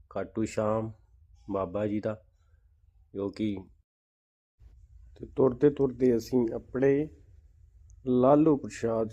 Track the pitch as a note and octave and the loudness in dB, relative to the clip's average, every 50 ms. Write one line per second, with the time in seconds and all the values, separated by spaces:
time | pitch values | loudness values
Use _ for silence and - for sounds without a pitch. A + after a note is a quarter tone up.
0 | - _ - G2+ F#2+ - - A2+ A2 - - A2 G#2+ G#2+ A2 A2 A2 A2+ - - | -20 _ -8 -8 -8 -6 -4 -4 -4 -2 -2 -2 0 0 0 -2 -4 -6 -10 -16
1 | _ _ _ _ - _ - _ _ - G2+ F#2+ F#2+ F2 F2 G2+ G#2+ G#2 G#2 G#2+ | _ _ _ _ -20 _ -20 _ _ -6 -4 -4 -4 -4 -4 -4 -4 -2 -4 -4
2 | G2 A2 G#2+ G#2+ _ _ _ _ _ _ _ _ _ _ _ _ _ _ _ _ | -4 -6 -8 -8 _ _ _ _ _ _ _ _ _ _ _ _ _ _ _ _
3 | _ _ - F#2+ G2+ G2+ - - A2+ G#2 G2+ F#2+ F#2+ - - _ _ _ _ _ | _ _ -8 -6 -6 -6 -4 -4 -4 -4 -4 -8 -12 -16 -20 _ _ _ _ _
4 | _ _ _ _ _ _ _ _ _ _ _ _ - - - - - _ - - | _ _ _ _ _ _ _ _ _ _ _ _ -20 -20 -20 -20 -20 _ -20 -20
5 | - - - - - - - - C3 C3 A#2+ B2+ D3 D3 C#3+ - C3+ C3 B2 B2 | -20 -20 -18 -18 -18 -8 0 2 2 2 2 4 2 2 4 2 -2 -2 0 0
6 | C3 B2+ A#2 A2+ A2 - C3 B2 A#2 A2+ B2 G#2+ - - - B2 C3+ C#3 C#3 C#3+ | 2 2 2 2 -2 0 0 0 0 0 -4 -8 -12 -8 -4 0 2 2 2 2
7 | D#3 D#3 - - - - - - - - _ _ - - _ - - - - - | -2 -4 -10 -18 -20 -20 -20 -20 -20 -20 _ _ -20 -20 _ -20 -20 -20 -20 -10
8 | - B2+ B2+ B2 B2 C3+ D3 D3 D#3 D#3+ D3 C3+ - G#2 - - A2+ A#2 A2+ A2+ | -4 0 2 4 6 6 6 6 6 4 2 2 -2 -8 -8 -6 -4 -2 -2 -2
9 | A2+ A2 | -2 -4